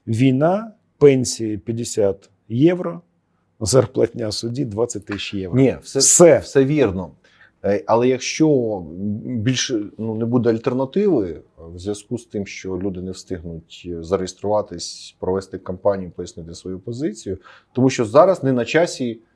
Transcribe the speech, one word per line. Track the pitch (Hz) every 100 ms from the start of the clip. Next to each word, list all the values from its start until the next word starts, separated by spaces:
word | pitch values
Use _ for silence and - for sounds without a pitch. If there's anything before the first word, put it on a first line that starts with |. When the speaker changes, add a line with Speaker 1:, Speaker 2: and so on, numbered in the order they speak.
| -
Speaker 1:
війна, | 113 131 131 160 202 226 - _ -
пенсії | 147 135 117 - 113 104
п'ятдесят | - 113 117 - 98 95 _ _ -
євро, | 117 160 180 170 175 - _ _ _ _ -
зарплатня | 110 131 117 123 117 117 107
судді | - 117 123 127
двадцять | 101 120 101 -
тисяч | 101 -
євро. | 101 92 123
Speaker 2:
Ні, | 131 87
все, | - 135
Speaker 1:
Все. | 131 - 170 120
Speaker 2:
все | - 139 135
вірно. | 151 113 92 85 - _ _ _ _ 98
Е, | 101 -
але | 113 127
якщо | 123 - - 156 139 113 101 78 87 104 104 127
більше, | 120 113 123 - 113 104 -
ну, | 110 110
не | 113
буде | 123 117
альтернативи, | 113 - 127 135 190 208 139 90 71 - - 82
в | 87
зв'язку | 95 101 - 120
з | -
тим, | 107 98
що | - 92 90
люди | 98 90
не | 92
встигнуть | 92 - 92 85 82 - - 90 85
зареєструватись, | 82 95 92 - 101 107 90 87 - - - -
провести | 90 95 - 90
кампанію, | - 92 101 98 90
пояснити | - 87 - 82 82
свою | 92 92
позицію, | - 120 165 214 101 92 - - _
тому | - 131
що | 131 107
зараз | 135 190 180
не | 135
на | 127 117
часі | 156 175 - 123 113 _